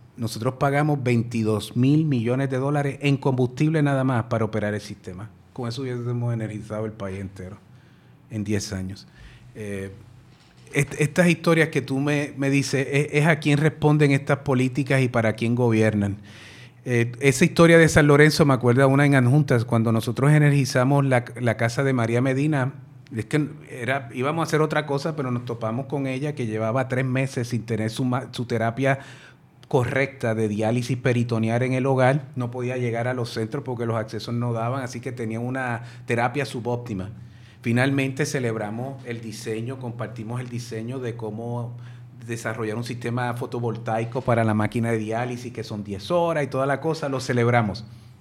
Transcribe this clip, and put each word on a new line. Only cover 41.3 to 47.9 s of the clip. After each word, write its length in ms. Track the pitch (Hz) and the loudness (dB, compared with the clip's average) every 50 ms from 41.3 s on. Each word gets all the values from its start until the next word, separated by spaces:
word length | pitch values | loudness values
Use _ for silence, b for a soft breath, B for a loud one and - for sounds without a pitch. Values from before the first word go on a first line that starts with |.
| 104 110 117 120 120 120 120 120 - B B B B B B B - - - | -8 -8 -8 -6 -6 -6 -6 -8 -10 B B B B B B B -18 -18 -10
desarrollar 520 | 113 117 113 - 117 110 117 113 107 104 117 | -10 -8 -6 -4 -6 -4 -4 -4 -4 -4 -4
un 80 | 117 | -6
sistema 480 | 120 123 120 - 120 117 123 123 120 120 | -6 -8 -6 -6 -4 -4 -2 -2 -2 -4
fotovoltaico 880 | 123 131 - - 120 120 120 110 117 - - 110 113 117 120 120 131 | -4 -6 -6 -6 -4 -4 -4 -4 -4 -4 -4 -2 -2 -2 -2 -4 -4
para 240 | 120 - 120 113 113 | 0 2 2 4 4
la 80 | 110 107 | 2 2
máquina 360 | 107 107 104 - 120 113 117 | 2 0 0 0 -2 0 0
de 100 | 117 110 | 0 -2
diálisis, 520 | 110 107 110 113 123 123 123 120 120 120 | -2 -2 -4 -4 -4 -4 -6 -8 -10 -10
que 140 | - - 107 | -10 -10 -10
son 180 | - 113 104 101 | -8 -8 -10 -8
diez 280 | 98 98 98 101 - | -8 -8 -10 -6 -2
horas 340 | 175 175 170 170 165 151 143 | 0 0 2 2 0 0 -2
y 20 | 123 | -2
toda 180 | 131 131 131 | -2 -2 0
la 140 | 139 139 131 | 0 0 -2
cosa, 300 | - 160 156 151 - 143 | -2 -4 -4 -2 -4 -4
lo 100 | 135 131 | -4 -4
celebramos. 640 | 123 - 127 123 117 120 120 120 113 101 92 - - B | -2 0 0 2 2 4 4 4 2 2 -2 -6 -10 B